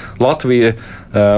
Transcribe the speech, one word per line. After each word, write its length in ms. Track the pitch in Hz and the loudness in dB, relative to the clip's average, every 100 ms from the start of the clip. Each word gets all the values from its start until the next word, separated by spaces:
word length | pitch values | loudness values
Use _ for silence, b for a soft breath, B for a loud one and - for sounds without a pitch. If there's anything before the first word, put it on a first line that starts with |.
| B B | B B
Latvija, 540 | 127 156 127 123 113 110 B B B | 0 0 0 2 2 -2 B B B
eh, 40 | 107 104 | 0 2